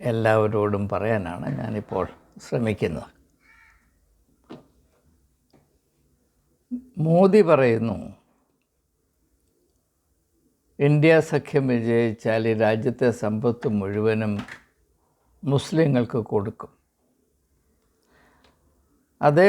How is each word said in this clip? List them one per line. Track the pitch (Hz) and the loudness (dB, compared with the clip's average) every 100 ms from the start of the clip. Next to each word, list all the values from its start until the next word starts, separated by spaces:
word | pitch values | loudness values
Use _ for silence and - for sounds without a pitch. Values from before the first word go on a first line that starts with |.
എല്ലാവരോടും | 123 113 110 110 107 107 104 101 101 | -4 0 2 2 2 0 -2 -2 -4
പറയാനാണ് | 95 104 110 85 87 - 139 | -4 -2 -4 -4 -8 -8 -8
ഞാനിപ്പോൾ | 117 107 - 95 90 - _ - | -8 -8 -6 -6 -6 -10 _ -20
ശ്രമിക്കുന്നത്. | - - 113 101 104 76 - _ _ _ _ _ _ _ _ _ _ _ _ _ - - _ _ _ _ _ _ _ _ _ _ _ _ _ _ _ _ _ _ _ _ - 247 - - | -8 -4 -4 -4 -4 -6 -12 _ _ _ _ _ _ _ _ _ _ _ _ _ -20 -20 _ _ _ _ _ _ _ _ _ _ _ _ _ _ _ _ _ _ _ _ -14 -14 -12 -4
മോദി | 156 170 190 208 | 2 4 6 6
പറയുന്നു, | 170 147 127 113 113 87 - - _ _ _ _ _ _ _ _ _ _ _ _ _ _ _ _ _ _ _ _ _ _ _ _ _ - | 6 6 4 2 -2 -6 -10 -18 _ _ _ _ _ _ _ _ _ _ _ _ _ _ _ _ _ _ _ _ _ _ _ _ _ -2
ഇന്ത്യ | 143 147 160 160 156 | 2 4 4 4 2
സഖ്യം | 147 - 147 135 | -4 -2 -2 0
വിജയിച്ചാൽ | 120 113 117 117 107 117 110 113 | -2 0 0 0 -2 -4 -2 0
ഈ | 110 | 0
രാജ്യത്തെ | 107 113 110 120 127 - | 0 0 -2 -2 -2 0
സമ്പത്ത് | 107 107 120 117 143 104 | -4 -2 -2 -2 -4 -4
മുഴുവനും | 98 104 107 110 107 101 - - _ _ _ _ _ _ _ _ | -4 -2 -2 -2 -2 -6 -8 -16 _ _ _ _ _ _ _ _
മുസ്ലിങ്ങൾക്ക് | 147 139 - 156 160 127 117 120 104 | -4 -2 -2 0 2 0 -2 -4 -4
കൊടുക്കും. | 107 98 - - _ _ _ _ _ _ _ _ _ _ _ _ _ _ _ _ _ _ _ _ _ _ _ _ - | -4 -4 -10 -18 _ _ _ _ _ _ _ _ _ _ _ _ _ _ _ _ _ _ _ _ _ _ _ _ -2
അതേ | 147 147 | 2 6